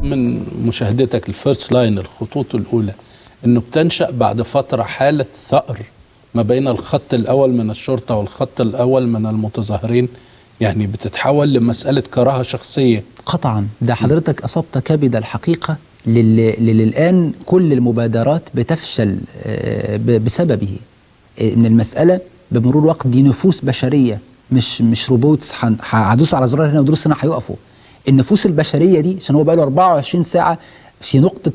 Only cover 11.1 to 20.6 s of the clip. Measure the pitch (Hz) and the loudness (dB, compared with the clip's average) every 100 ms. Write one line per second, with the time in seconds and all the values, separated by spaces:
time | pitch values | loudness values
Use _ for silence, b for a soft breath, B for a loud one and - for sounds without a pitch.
11.1 | - 131 147 143 131 117 113 - 139 - | -4 0 2 2 2 0 -2 -2 -2 -2
12.1 | - 123 135 123 123 - - 131 110 - | 0 2 0 -4 -8 -6 0 2 2 -2
13.1 | - - 170 143 107 104 - 120 120 131 | -16 -6 -2 -2 -2 -4 -4 -2 0 2
14.1 | 156 160 143 - - 160 160 - 156 143 | 0 0 -4 -4 -6 -4 -6 -2 0 2
15.1 | 117 110 113 - 165 - 156 _ _ - | -2 -4 -6 -2 -2 -4 -8 _ _ 0
16.1 | 117 113 110 113 110 113 110 110 120 165 | 4 4 4 2 2 2 4 2 2 2
17.1 | 185 160 - - 180 170 135 123 117 117 | 2 0 -4 0 2 2 2 0 0 0
18.1 | 113 117 160 - - 120 160 - - 110 | 0 0 -2 -4 -6 -2 -4 -4 -2 -2
19.1 | 95 - - - 110 - 107 104 104 113 | -2 -8 -12 -8 -6 -4 -4 -4 -2 0
20.1 | 113 113 - 175 113 | 2 0 -2 0 0